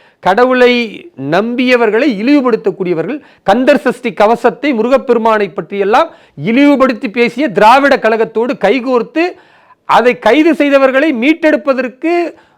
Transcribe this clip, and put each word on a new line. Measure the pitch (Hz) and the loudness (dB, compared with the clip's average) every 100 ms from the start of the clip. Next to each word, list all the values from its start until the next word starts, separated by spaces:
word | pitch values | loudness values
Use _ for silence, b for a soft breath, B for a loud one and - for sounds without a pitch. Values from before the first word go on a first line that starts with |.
| b b | b b
கடவுளை | 185 196 254 254 247 240 226 - - - 135 | -2 2 2 4 2 2 -4 -10 -18 -12 -4
நம்பியவர்களை | 170 233 240 254 240 226 220 294 196 | -2 -2 -2 0 0 2 0 0 -2
இழிவுபடுத்தக்கூடியவர்கள். | 233 294 247 220 196 170 180 160 170 285 b b | 0 0 0 -2 -4 -4 -4 -4 -6 -8 b b
கந்தர் | - 220 262 285 | -2 0 2 0
சஷ்டி | 254 - 233 | 0 -4 -6
கவசத்தை | 180 208 233 247 240 302 | 0 0 2 -2 -2 -4
முருகப்பெருமானை | 226 240 262 226 240 220 214 196 | -2 0 0 0 0 0 -2 -2
பற்றியெல்லாம் | 170 170 202 196 247 320 B B - 160 | -8 -10 -6 -2 0 -2 B B -10 -2
இழிவுபடுத்தி | 240 285 277 262 220 240 | 2 4 4 0 -2 -6
பேசிய | 240 233 240 294 | -4 -4 -2 -4
திராவிட | 180 214 269 277 247 | 2 4 4 2 0
கழகத்தோடு | 220 226 226 220 247 226 | 0 -2 -2 -4 -4 -2
கைகோர்த்து | 202 254 247 247 214 311 359 - b b b b - | -2 -2 -2 -4 -2 -4 -4 -6 b b b b 0
அதை | 175 247 240 | 2 2 0
கைது | 214 277 320 | 2 2 2
செய்தவர்களை | 285 285 277 269 262 311 240 | 2 2 2 2 2 0 0
மீட்டெடுப்பதற்கு | 269 320 311 302 285 254 254 - 320 349 339 - b | 0 0 2 0 0 -4 -4 -6 -4 -2 -4 -10 b